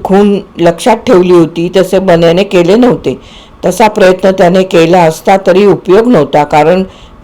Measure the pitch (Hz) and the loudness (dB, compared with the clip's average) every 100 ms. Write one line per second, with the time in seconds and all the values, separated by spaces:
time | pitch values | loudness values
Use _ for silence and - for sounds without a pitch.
0 | - 196 208 196 - - 170 170 247 220 | -2 0 0 -2 -6 -4 -2 -2 -2 -2
1 | - 180 180 175 160 170 175 185 175 190 | 0 0 2 2 0 -4 -4 -2 -2 -2
2 | 190 170 165 170 202 185 170 220 254 170 | 0 2 2 0 0 0 0 2 0 -2
3 | - - - - - - 180 175 214 214 | -6 -8 -12 -20 -20 -8 -6 0 -2 2
4 | 185 185 190 190 175 190 190 170 165 180 | 0 2 -2 0 0 0 0 0 2 2
5 | 160 160 - 196 196 180 208 165 - 190 | 0 -2 -2 0 0 2 2 0 0 0
6 | 240 233 175 151 147 151 151 185 185 - | 2 0 0 -2 0 0 0 0 -4 -12
7 | - - | -20 -6